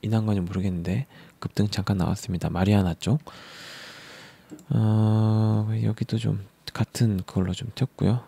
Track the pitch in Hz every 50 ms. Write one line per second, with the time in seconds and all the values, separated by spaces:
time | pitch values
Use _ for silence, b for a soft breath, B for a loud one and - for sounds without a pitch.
0 | - 107 110 110 110 107 104 101 90 87 98 95 92 101 90 87 85 87 92 113
1 | 135 B B B B B B _ - - - - 104 104 - - 95 - 104 95
2 | 87 82 87 98 - - 92 85 - 82 85 87 92 98 104 101 95 90 82 -
3 | - 90 113 156 - B B B B B B B B B B B B B B B
4 | B B B B B B B B B B B - - - 135 117 110 110 110 110
5 | 110 107 110 110 110 110 110 110 110 110 110 107 107 107 110 113 113 107 107 -
6 | 113 - - 113 110 107 101 101 98 - _ _ _ - - - 113 - _ -
7 | 120 113 104 92 90 - - 98 92 92 90 - 131 120 - - - - _ -
8 | - 95 107 123 -